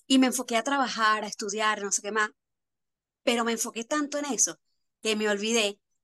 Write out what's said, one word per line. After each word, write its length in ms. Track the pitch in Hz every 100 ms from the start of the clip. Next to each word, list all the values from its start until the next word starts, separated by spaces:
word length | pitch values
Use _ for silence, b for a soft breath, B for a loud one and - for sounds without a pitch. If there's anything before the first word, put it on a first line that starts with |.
| -
y 120 | 269
me 80 | 262
enfoqué 300 | 247 233 226
a 60 |
trabajar, 600 | 226 277 240 196 214 214
a 40 | 214
estudiar, 540 | - 208 208 214 208
no 80 | 202
sé 100 | -
qué 80 | 202
más, 180 | 220 214 - _ _ _ _ _ _ _ _
pero 220 | - 240 233
me 80 |
enfoqué 320 | 226 233 214 233
tanto 320 | 302 285 285
en 60 | 285
eso 340 | 233 - 160 _ _ _ _
que 140 | 220 214
me 140 | 214
olvidé 500 | 202 214 233 208 202 _ _